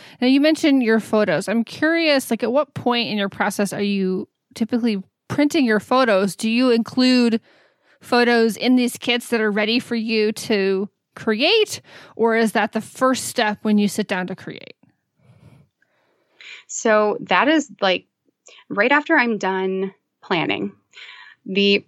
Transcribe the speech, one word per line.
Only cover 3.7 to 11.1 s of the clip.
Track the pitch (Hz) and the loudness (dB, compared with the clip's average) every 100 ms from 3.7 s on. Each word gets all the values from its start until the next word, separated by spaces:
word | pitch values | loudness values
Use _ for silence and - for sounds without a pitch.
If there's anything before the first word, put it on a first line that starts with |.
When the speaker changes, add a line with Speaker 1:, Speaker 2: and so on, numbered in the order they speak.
Speaker 1:
are | - | -2
you | 202 202 185 185 - _ _ - | -4 -2 -2 -4 -8 _ _ -8
typically | 220 240 233 202 - _ _ | -4 -2 -2 -4 -6 _ _
printing | - 294 339 247 | -2 0 2 2
your | 214 | 0
photos, | - 262 247 190 196 - | 2 2 4 2 0 -2
do | 220 | -2
you | 233 254 | 2 2
include | 233 220 - 254 254 240 226 - _ _ _ _ _ | 2 0 0 2 4 2 0 -6 _ _ _ _ _
photos | - 240 240 233 226 196 | -2 2 4 4 2 0
in | 240 254 | 2 2
these | 240 - | 2 -4
kits | - 240 - | -4 -4 -2
that | 233 | -2
are | 214 | 0
ready | 202 208 240 | 0 0 -2
for | - 233 | -2 -6
you | 220 226 214 | -2 0 0
to | 220 - 208 190 190 202 - _ | -2 -2 0 0 -2 -4 -10 _